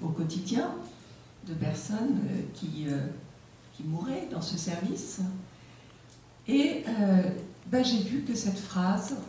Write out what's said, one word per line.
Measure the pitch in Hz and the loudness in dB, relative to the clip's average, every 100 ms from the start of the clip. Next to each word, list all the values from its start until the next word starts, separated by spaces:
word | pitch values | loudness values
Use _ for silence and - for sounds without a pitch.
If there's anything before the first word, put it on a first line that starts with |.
au | 165 | -4
quotidien | 160 160 180 - 240 349 - - - - - - - 180 | -2 -2 -2 0 0 0 -4 -10 -16 -20 -20 -20 -16 -8
de | |
personnes, | 156 - - - 214 262 - - | -2 -2 -2 -2 0 2 2 0
euh, | - - | -2 -4
qui, | - 156 151 147 | -6 -6 -4 -2
euh, | 139 - - - - - - - | -2 -2 -6 -14 -20 -20 -20 -18
qui | - | -10
mouraient | 156 165 254 269 - | -6 -4 -2 -4 -4
dans | 170 | -6
ce | - 175 | -4 -4
service. | 185 170 202 - - - 185 - - - - - - - - - - - - | -2 -2 -2 -2 -4 -4 -4 -4 -10 -18 -20 -20 -20 -20 -20 -20 -20 -12 2
Et, | 277 302 - - | 4 6 2 0
euh, | 214 202 185 - - - - - | 2 6 6 6 0 -8 -12 2
ben, | 254 | 4
j'ai | 254 226 | 4 4
vu | 185 277 | 2 0
que | 269 | 0
cette | 214 202 185 | 0 0 -2
phrase | - 185 185 202 - 277 | -2 2 4 4 0 -6